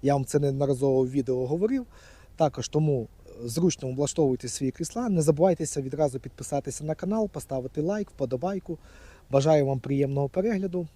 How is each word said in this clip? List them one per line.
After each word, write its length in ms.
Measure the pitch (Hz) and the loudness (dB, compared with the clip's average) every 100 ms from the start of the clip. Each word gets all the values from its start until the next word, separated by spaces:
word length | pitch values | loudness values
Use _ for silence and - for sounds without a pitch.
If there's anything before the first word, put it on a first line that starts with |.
Я 120 | 139 | 2
вам 100 | 143 | 2
це 140 | 131 147 | 2 0
неодноразово 640 | 143 135 139 131 139 131 | 2 0 0 2 4 4
в 80 | 127 | 2
відео 360 | 139 131 127 127 | 0 0 0 0
говорив. 400 | 160 214 269 240 - - - - - | 0 0 0 -4 -16 -20 -20 -20 0
Також 320 | 156 - 113 | 0 0 -4
тому, 400 | 151 156 135 110 - 85 | 0 0 0 -4 -14 -20
е, 220 | 87 117 | -14 -6
зручно 400 | 113 175 - 131 | 2 2 0 -6
облаштовуйте 600 | 131 143 - 147 127 127 | -2 -2 2 2 0 -4
свої 240 | - 135 | -4 -4
крісла. 360 | - 170 233 247 | -4 -6 -4 0
Не 140 | 180 | 2
забувайтеся 600 | 151 151 185 170 156 - | 4 4 4 4 -2 -4
відразу 380 | 135 143 151 127 | -6 0 0 0
підписатися 640 | 127 - 131 143 139 - | -10 -12 -6 -6 -6 -8
на 100 | 151 | -6
канал, 340 | 156 180 214 214 | -6 -2 -2 -2
поставити 520 | 151 - 135 127 - | -6 -6 -6 -6 -4
лайк, 300 | 156 208 202 | -2 -2 -6
вподобайку. 680 | - 131 127 170 196 - 165 - - - - - | -6 -4 -2 -4 -6 -8 -12 -12 -20 -20 -20 0
Бажаю 360 | 139 143 156 135 | 2 6 4 4
вам 140 | 135 | -2
приємного 480 | 131 139 139 139 139 | -2 0 0 0 -2
перегляду. 600 | 180 208 202 190 180 165 | 0 0 0 -2 -4 -6